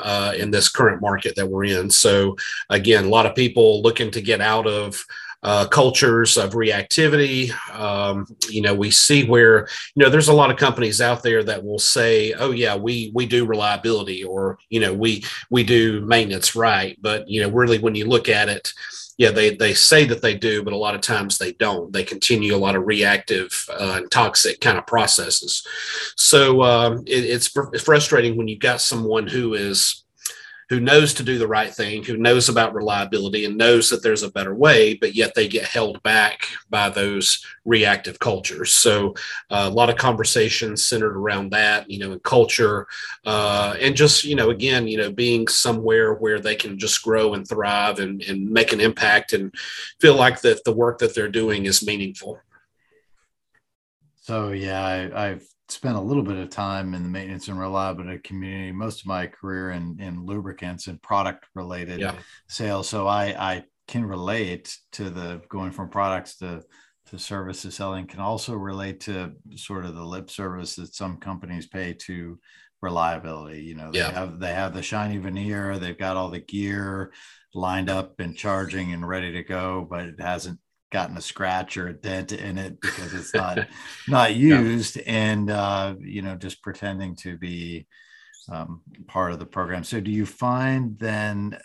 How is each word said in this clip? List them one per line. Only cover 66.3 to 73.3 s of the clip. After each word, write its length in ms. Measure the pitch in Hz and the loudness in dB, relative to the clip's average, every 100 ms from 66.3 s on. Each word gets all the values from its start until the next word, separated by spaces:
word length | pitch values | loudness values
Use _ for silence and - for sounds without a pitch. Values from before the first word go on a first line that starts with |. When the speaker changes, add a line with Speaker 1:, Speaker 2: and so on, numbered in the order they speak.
| - | -16
Speaker 2:
to, 260 | 92 82 - _ _ _ _ | -14 -14 -18 _ _ _ _
to 120 | 92 | -18
service 440 | - 101 92 90 | -12 -12 -12 -14
to 100 | 95 | -16
selling, 340 | - 98 95 92 | -12 -10 -10 -12
can 140 | 92 | -10
also 340 | 98 113 127 | -8 -8 -10
relate 460 | 110 98 95 98 92 | -10 -10 -10 -12 -12
to 320 | - 95 87 - - - | -12 -10 -12 -16 -20 -20
sort 280 | - 98 | -14 -12
of 120 | 90 82 | -12 -14
the 80 | |
lip 260 | 85 92 90 | -14 -16 -16
service 460 | - 95 90 90 - | -14 -12 -12 -14 -14
that 180 | 85 | -16
some 220 | - 95 87 | -14 -12 -12
companies 500 | 98 90 87 87 80 | -14 -14 -14 -14 -14
pay 280 | 95 90 | -12 -12
to 440 | 87 - 90 85 85 _ _ _ _ | -12 -14 -14 -14 -18 _ _ _ _
reliability. 840 | 92 85 82 82 80 | -8 -4 -4 -4 -10